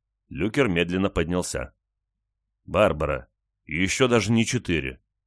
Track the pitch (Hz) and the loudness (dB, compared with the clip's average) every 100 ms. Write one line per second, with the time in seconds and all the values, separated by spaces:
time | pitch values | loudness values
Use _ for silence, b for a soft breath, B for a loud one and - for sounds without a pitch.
0 | _ _ _ 67 98 143 123 85 87 92 | _ _ _ -4 -2 2 2 2 0 0
1 | 98 - 80 90 87 - - _ _ _ | 0 -2 -2 -2 -4 -6 -10 _ _ _
2 | _ _ _ _ _ _ - 92 101 76 | _ _ _ _ _ _ -4 2 2 2
3 | 76 67 - _ _ _ - 78 92 - | -4 -4 -8 _ _ _ -8 -2 -2 2
4 | 127 120 98 117 113 123 - 80 65 62 | 4 4 4 2 0 -2 -2 -2 -4 -10
5 | _ _ | _ _